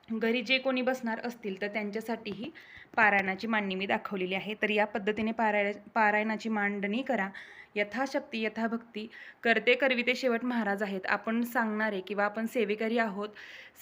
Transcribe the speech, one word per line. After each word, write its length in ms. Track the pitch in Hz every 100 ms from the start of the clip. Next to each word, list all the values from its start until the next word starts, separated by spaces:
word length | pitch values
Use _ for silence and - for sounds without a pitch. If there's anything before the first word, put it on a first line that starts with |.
| -
घरी 300 | 220 226 247
जे 160 | 214 262
कोणी 240 | 262 254
बसणार 380 | 247 254 233 226
असतील, 380 | 240 233 208 190
तर 60 | 208
त्यांच्यासाठीही 800 | 214 208 220 220 220 214 202 285 - - - - -
पारायणाची 500 | 214 202 190 190 226
मांडणी 280 | 220 196
मी 120 | 185 202
दाखवलेली 480 | 220 - 202 180
आहे. 200 | 190 190
तर 160 | 214 214
या 140 | 208
पद्धतीने 480 | 208 - 196 214 220
पाराय-, 460 | 226 220 208 202 208 -
पारायणाची 540 | 233 214 208 220 214 226
मांडणी 540 | 214 202 202 202 220
करा. 260 | 269 226 190 - - - -
यथाशक्ती, 680 | 208 202 226 269 285 277 226
यथाभक्ती, 640 | 220 220 226 233 - 208 220 - - -
करते 320 | 233 226 226
करविते 400 | 247 269 240 240
शेवट 300 | 254 254 226
महाराज 380 | 247 240 202 202
आहेत. 180 | 202 190 -
आपण 360 | 202 226 233
सांगणारे 580 | 240 254 220 214 220 190
किंवा 240 | 190 202
आपण 220 | 208 208 226
सेवेकरी 520 | 254 202 214 226 233
आहोत, 300 | 226 196 214 - - - - -